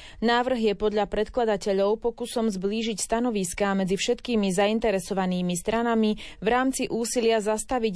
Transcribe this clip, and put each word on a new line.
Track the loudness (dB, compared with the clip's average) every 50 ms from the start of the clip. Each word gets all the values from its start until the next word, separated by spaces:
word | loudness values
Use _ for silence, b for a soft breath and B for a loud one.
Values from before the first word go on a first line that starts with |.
| B B B B
Návrh | 0 2 2 4 2 2 0 2
je | 2 0 2
podľa | 2 0 0 2 0 0 0
predkladateľov | 0 -2 -2 -2 0 0 0 2 0 0 0 0 2 2 2 2 2 0 -2
pokusom | -4 -4 -4 -6 -6 -2 -2 0 0
zblížiť | 0 -2 -2 -2 -2 -2 -2 -2 -4 -4
stanoviská | -4 -2 0 0 0 0 0 0 -2 -2 -2 -2 0 0 2 0
medzi | 0 0 0
všetkými | 0 0 0 -2 -2 -2 -2 0 2 2 2
zainteresovanými | 2 2 2 2 2 2 2 2 0 0 -2 -2 -2 -2 0 0 0 0 -2 -2 -2
stranami | -2 -2 -2 -2 0 0 2 2 2 2 2 0 B B B B B -2
v | 0
rámci | 2 2 2 2 0 -2 -2 -2
úsilia | -2 -2 -2 -2 0 2 2 4 4 4
zastaviť | 2 0 -2 -2 -2 -2 -2 0 0 0 0